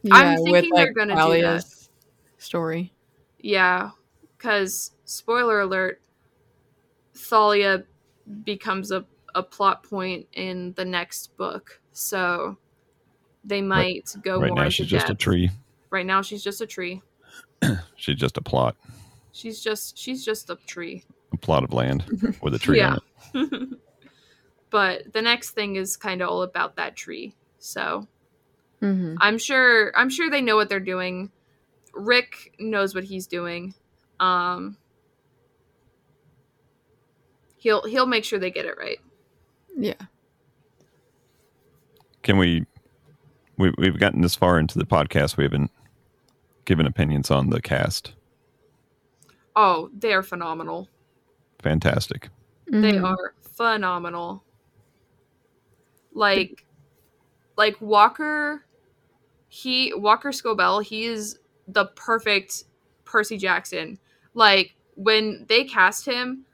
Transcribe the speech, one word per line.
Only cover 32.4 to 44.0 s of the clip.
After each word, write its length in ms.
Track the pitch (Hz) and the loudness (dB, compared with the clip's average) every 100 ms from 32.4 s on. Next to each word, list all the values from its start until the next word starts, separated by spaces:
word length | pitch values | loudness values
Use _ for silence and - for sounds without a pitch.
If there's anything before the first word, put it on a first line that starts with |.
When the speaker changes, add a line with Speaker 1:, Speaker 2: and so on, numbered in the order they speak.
| - _ | -20 _
Speaker 1:
knows 340 | 220 214 196 | -4 -2 -2
what 100 | 190 | -4
he's 220 | 196 190 180 | -8 -10 -8
doing. 440 | 175 175 170 180 - _ _ _ _ | -8 -8 -10 -12 -18 _ _ _ _
Um, 580 | 185 180 175 180 190 202 _ _ _ _ _ _ _ _ _ _ _ _ _ _ _ _ _ _ _ _ _ _ _ _ _ _ _ _ | 2 2 0 -4 -8 -14 _ _ _ _ _ _ _ _ _ _ _ _ _ _ _ _ _ _ _ _ _ _ _ _ _ _ _ _
he'll, 280 | 233 214 214 | 0 0 0
he'll 200 | 254 254 | 0 2
make 180 | 233 | 0
sure 140 | 220 202 | -2 -4
they 120 | 185 | -4
get 160 | 170 156 | -6 -8
it 100 | - | -8
right. 220 | - - _ _ _ _ _ _ _ 349 | -10 -10 _ _ _ _ _ _ _ -6
Speaker 2:
Yeah. 180 | 208 - 190 _ _ _ _ _ _ _ _ _ _ _ _ _ _ _ _ _ _ _ _ _ | -6 -6 -16 _ _ _ _ _ _ _ _ _ _ _ _ _ _ _ _ _ _ _ _ _
Speaker 3:
Can 160 | - 98 | 2 4
we, 280 | 90 82 80 - _ _ _ _ _ _ _ - | 4 2 -4 -14 _ _ _ _ _ _ _ 0
we, 160 | 95 - | 0 4
we've 200 | 92 | 0
gotten 240 | 80 | 2